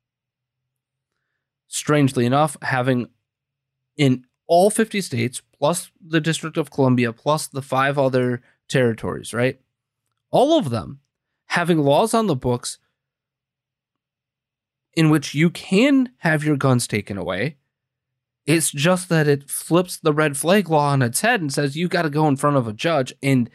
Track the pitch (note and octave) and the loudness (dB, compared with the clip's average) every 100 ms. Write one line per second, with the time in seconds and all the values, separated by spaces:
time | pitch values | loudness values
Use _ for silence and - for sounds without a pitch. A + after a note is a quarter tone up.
0 | _ _ _ _ _ _ _ _ _ _ | _ _ _ _ _ _ _ _ _ _
1 | _ _ _ _ _ _ _ - - D3+ | _ _ _ _ _ _ _ -10 -2 2
2 | C#3 C3+ A#2+ C3+ D3+ - - C3 B2+ B2+ | 2 2 0 2 0 -2 -4 -2 0 -2
3 | A#2 _ _ _ _ _ _ _ _ - | -4 _ _ _ _ _ _ _ _ 0
4 | C#3 B2+ - _ - F3 G3+ G#3+ A3 G#3 | 2 2 -4 _ 0 2 4 2 -2 -2
5 | F3+ A#2+ A#2 - - _ D3 F3 - _ | -6 -4 -6 -6 -16 _ -2 -2 -6 _
6 | E3 D#3+ D#3 D#3 D#3+ E3 C#3+ - C3+ B2 | -4 -2 0 -4 -6 -6 -6 0 2 2
7 | A#2 A2+ D3 D3+ - C#3 C3 C3 C3+ C#3+ | 0 -4 -2 -2 -4 -12 -6 -2 0 0
8 | C3 B2+ B2 B2 - _ - C3+ B2 A2 | 0 0 0 -2 -8 _ -6 0 0 0
9 | F#2+ F2 - A2 B2 - _ _ _ _ | -6 -8 -8 -4 -4 -4 _ _ _ _
10 | _ _ _ D#3 C4+ E4 E3 A2+ A#2 C3+ | _ _ _ 0 2 2 0 -4 -8 -14
11 | _ _ _ _ _ - E3+ E3 C#3 D3 | _ _ _ _ _ -2 0 2 4 2
12 | A3 A#3 G#3+ C3 B2+ B2 - - _ _ | 2 0 0 -2 -2 -4 -6 -14 _ _
13 | _ _ _ _ _ _ _ _ _ _ | _ _ _ _ _ _ _ _ _ _
14 | _ _ _ _ _ _ _ _ _ - | _ _ _ _ _ _ _ _ _ 0
15 | D#3 D#3 - C#3 E3+ - - F#3+ C#4 C4+ | 2 2 0 0 0 0 -2 2 4 4
16 | B3 - E3+ D#3 D3+ C#3+ C#3 B2 - A2 | 0 -2 -2 0 0 0 2 2 0 -4
17 | G2+ G2+ F2 F#2 C3 D#3 _ _ _ _ | -6 -8 -6 -4 -6 -8 _ _ _ _
18 | _ _ _ _ - E3 D#3 C#3+ D#3 F3+ | _ _ _ _ -2 -2 -2 -2 0 0
19 | F3+ E3 D3 C#3+ - - - E3 F3+ - | 0 0 2 0 -2 -12 0 0 0 -2
20 | D#3+ D3 D3+ C#3 D#3 G3+ E3 D#3 D3 C#3 | -2 0 0 0 0 2 2 0 2 2
21 | B2 C3 G#3+ B3 D3+ C#3 D3 C#3+ F3 F3+ | 0 0 0 0 -2 -2 -4 -2 -2 -2
22 | E3 C#3+ D#3 C#3 D3 C#3+ A#2 G#2+ E3 D#3+ | -2 0 2 2 2 0 -2 -4 -2 0
23 | B2+ - C#3 C3+ A2+ | -2 -4 0 0 0